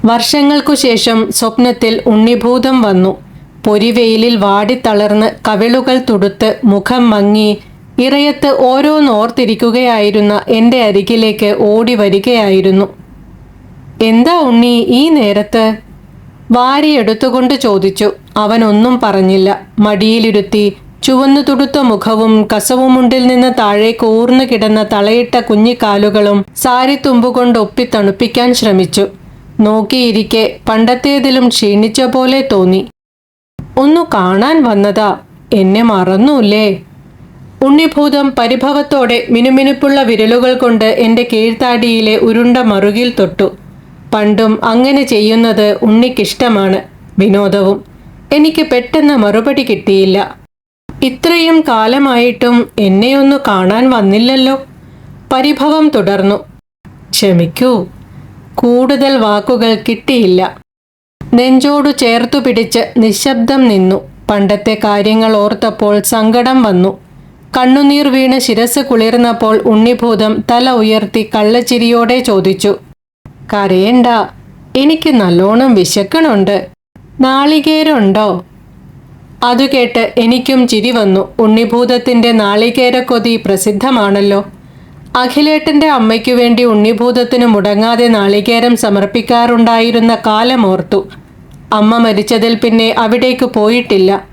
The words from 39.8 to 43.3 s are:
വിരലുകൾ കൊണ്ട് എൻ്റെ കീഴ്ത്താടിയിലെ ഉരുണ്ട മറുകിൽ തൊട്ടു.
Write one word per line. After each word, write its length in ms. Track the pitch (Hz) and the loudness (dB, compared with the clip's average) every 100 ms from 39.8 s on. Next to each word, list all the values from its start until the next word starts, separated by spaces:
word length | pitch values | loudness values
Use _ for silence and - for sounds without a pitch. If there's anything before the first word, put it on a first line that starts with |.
| 285 277 | 0 0
വിരലുകൾ 500 | 247 220 220 240 254 | 0 0 2 2 0
കൊണ്ട് 320 | 254 247 226 220 | 0 0 0 0
എൻ്റെ 380 | - 226 226 | 0 0 0
കീഴ്ത്താടിയിലെ 920 | 240 226 220 220 254 240 233 226 220 214 | 0 -2 -2 -2 -2 0 0 0 0 0
ഉരുണ്ട 400 | 226 226 240 247 | 0 2 2 2
മറുകിൽ 540 | 226 202 202 208 247 233 | 0 0 0 0 -2 -2
തൊട്ടു. 280 | 185 | -4